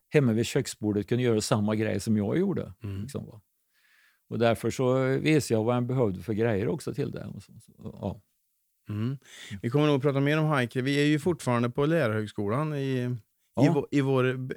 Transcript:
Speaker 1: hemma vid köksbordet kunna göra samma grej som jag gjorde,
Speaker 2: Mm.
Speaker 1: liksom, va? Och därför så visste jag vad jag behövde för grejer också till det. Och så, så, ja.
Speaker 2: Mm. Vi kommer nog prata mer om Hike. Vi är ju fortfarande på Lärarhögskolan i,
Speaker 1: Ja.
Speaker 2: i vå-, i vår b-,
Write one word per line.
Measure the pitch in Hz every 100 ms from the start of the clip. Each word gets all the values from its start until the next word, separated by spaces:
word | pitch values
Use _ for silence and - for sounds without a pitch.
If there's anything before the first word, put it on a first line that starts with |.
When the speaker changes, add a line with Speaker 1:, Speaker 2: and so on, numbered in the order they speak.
| _
Speaker 1:
hemma | 151 127
vid | 110 117
köksbordet | 143 123 - 104 104 98
kunna | 123
göra | 123 107
samma | - 113 104 107
grej | 107 98
som | - 107
jag | 101 156
gjorde, | 196 113 - -
Speaker 2:
Mm. | 104 98
Speaker 1:
liksom, | 127 - -
va? | 110 _ _ _ _ _ _ _ _ -
Och | 113
därför | 117 110 117
så | 117 127 131 131
visste | 135 147 151 -
jag | 110
vad | 110 123
jag | 123
behövde | 131 110 92
för | 104
grejer | 104 117 98 127
också | 175 -
till | 120 127
det. | - -
Och | -
så, | - - -
så, | _ - -
ja. | 104 - _ _ _ _ _ _ -
Speaker 2:
Mm. | 104 117 139 - - - 101
Vi | 120
kommer | 143 151
nog | 139
prata | 143 135
mer | 139 156
om | 156 143
Hike. | 120 131
Vi | 131 143
är | 147
ju | 151
fortfarande | 185 160 127 120 120
på | 139 147
Lärarhögskolan | 165 120 110 107 - 101 123 156 147
i, | 135 127 123 120 - _ _ -
Speaker 1:
Ja. | 147
Speaker 2:
i |
vå-, | 151 -
i | 143
vår | 135 131 127 131
b-, | 127